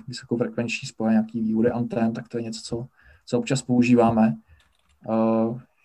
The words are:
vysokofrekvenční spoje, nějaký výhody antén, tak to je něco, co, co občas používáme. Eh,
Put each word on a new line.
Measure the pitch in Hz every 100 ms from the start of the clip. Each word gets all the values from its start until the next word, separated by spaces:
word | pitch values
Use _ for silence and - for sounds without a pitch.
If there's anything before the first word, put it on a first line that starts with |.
| -
vysokofrekvenční | 120 - 120 110 - 117 - 127
spoje, | - 110
nějaký | 110 110 117
výhody | 110 110 120
antén, | 120 120 117 113
tak | 113 -
to | 120
je |
něco, | 113 110
co, | - 117 135 _ - _ -
co | 123
občas | 117 135
používáme. | - 123 120 120 113 113 110 110 _ _ _ _ _ _ -
Eh, | 110 113 113 113 135 - _